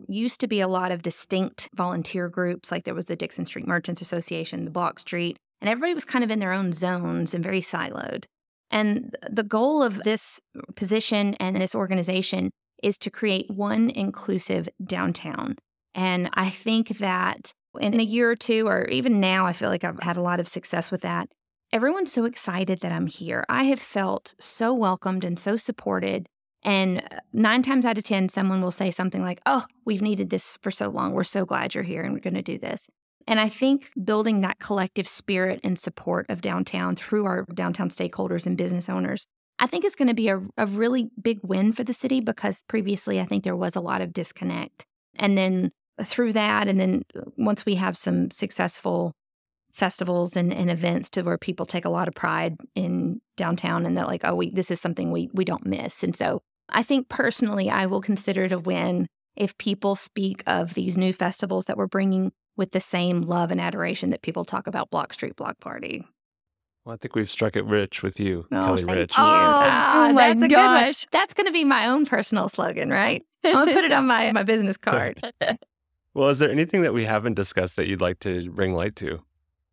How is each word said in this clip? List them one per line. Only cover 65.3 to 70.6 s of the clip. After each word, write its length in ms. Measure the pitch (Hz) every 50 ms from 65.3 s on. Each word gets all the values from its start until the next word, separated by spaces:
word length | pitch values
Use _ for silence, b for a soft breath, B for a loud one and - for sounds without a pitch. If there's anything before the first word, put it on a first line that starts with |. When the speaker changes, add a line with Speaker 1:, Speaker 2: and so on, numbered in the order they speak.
| -
Speaker 1:
Block 220 | - - - - -
Party. 440 | - - - - - - - - - - _ _ _ _ _ _ _ _ _ _ _ _ _ _ _
Speaker 2:
Well, 100 | 120 117
I 20 | 110
think 160 | - 120 -
we've 160 | 117 107 101
struck 260 | - - 113 107 -
it 80 | 104 101
rich 380 | 107 104 107 101 95 - - -
with 180 | 101 - -
you, 260 | 101 98 92 85 82 - -
Speaker 1:
Oh, 120 | - 92
Speaker 2:
Kelly 180 | 92 92 92 87
Speaker 1:
thank 60 | 87 92 -
Speaker 2:
Rich. 180 | 87 87 -
Speaker 1:
you. 60 | 262 294
Speaker 3:
Oh, 40 |
Speaker 1:
Ah, 800 | 311 311 320 311 311 302 285 285 277 - - 285 - - 302 302 294
Speaker 3:
oh 20 | 285
my 160 | 269 240 233
Speaker 1:
that's 140 | 226 226 233
a 60 | -
good 80 | 285
one. 280 | 247